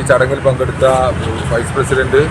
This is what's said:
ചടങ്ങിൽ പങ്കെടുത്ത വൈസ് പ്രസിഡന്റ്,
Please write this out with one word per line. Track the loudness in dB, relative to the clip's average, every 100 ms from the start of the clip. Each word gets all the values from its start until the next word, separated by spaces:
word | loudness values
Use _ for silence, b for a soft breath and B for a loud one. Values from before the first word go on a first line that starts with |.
| 2
ചടങ്ങിൽ | 2 2 0 0
പങ്കെടുത്ത | 0 -2 0 2 2 0 -2 -4 -6 -4
വൈസ് | -4 -2
പ്രസിഡന്റ്, | -4 -2 -2 2 2 2